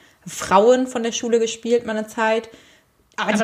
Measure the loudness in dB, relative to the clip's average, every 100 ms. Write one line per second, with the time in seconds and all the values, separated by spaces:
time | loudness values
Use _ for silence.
0 | _ _ -18 -12 2 4 6 4 0 -4
1 | -6 -6 -2 0 0 -4 -2 -2 -2 -6
2 | -8 -4 -2 -2 -4 -16 _ _ _ _
3 | _ -6 -2 -2